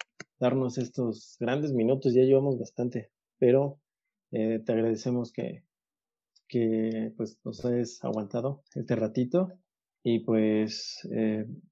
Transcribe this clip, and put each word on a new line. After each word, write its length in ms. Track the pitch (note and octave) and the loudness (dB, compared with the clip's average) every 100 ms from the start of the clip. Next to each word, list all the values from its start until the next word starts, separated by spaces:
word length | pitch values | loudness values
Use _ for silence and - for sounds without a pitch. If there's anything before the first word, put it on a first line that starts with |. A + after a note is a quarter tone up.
| - - - - | -20 -18 -18 -2
darnos 380 | B2 C3 B2+ B2 | 0 2 -2 -2
estos 560 | A#2+ - A#2+ A2 - - | -6 -2 -4 -4 -10 -6
grandes 340 | A#2+ D3 D3 | -2 -2 0
minutos. 400 | C3 A2+ C3+ C3+ B2 | 2 2 2 4 4
Ya 80 | |
llevamos 340 | C3 C3+ C#3 C3 | 6 6 4 -2
bastante, 540 | A2+ - B2 B2 A2 _ _ - | -4 -6 -4 -4 -10 _ _ 0
pero, 420 | B2 C3 C#3+ C#3+ _ _ _ _ - | 4 6 2 -6 _ _ _ _ -10
eh, 280 | A#2+ A2 A2+ A2 | -4 -2 -2 0
te 60 | |
agradecemos 600 | A2+ A2+ A2 B2+ B2 A#2 | 0 2 0 -2 -2 -4
que, 320 | - B2 - _ _ _ _ _ _ _ _ _ | -6 -8 -8 _ _ _ _ _ _ _ _ _
que, 640 | A#2+ A2+ A2 A2 A2 A2 - | -2 0 0 -2 -2 -6 -6
pues, 220 | A2+ - | -8 -8
nos 200 | - A#2 B2 | -12 -6 -2
hayas 380 | B2 A#2 - | -2 -2 -6
aguantado 600 | B2 A2 G2+ A#2+ B2 C#3+ _ | -4 -4 -4 -4 -4 -6 _
este 220 | C#3 - B2 | -8 -2 -2
ratito. 560 | C3+ - B2 F3 F#3 - _ _ _ _ | 0 0 0 0 0 -6 _ _ _ _
Y, 160 | A#2+ A#2 | 0 0
pues, 880 | A2+ A2+ G#2+ G#2+ A2 A2 - - - | 2 2 4 2 0 -4 -12 -12 -8
eh, 340 | A#2 A2 G#2+ G#2+ - - | -2 0 -2 -4 -10 -14